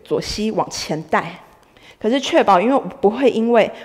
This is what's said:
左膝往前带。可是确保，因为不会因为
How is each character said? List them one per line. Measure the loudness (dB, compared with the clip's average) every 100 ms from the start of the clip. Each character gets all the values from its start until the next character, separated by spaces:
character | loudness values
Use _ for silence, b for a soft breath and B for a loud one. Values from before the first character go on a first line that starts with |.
左 | -6 -4
膝 | -4 -4 -2
往 | -2 -4
前 | -6 -6 -8
带。 | -2 -2 -2 -12 -20 _ B B B -6
可 | -2
是 | -2
确 | 2 2
保， | 4 4
因 | 4
为 | 0 -2 -2
不 | 0
会 | 2 2
因 | 2 2
为 | 2 2 B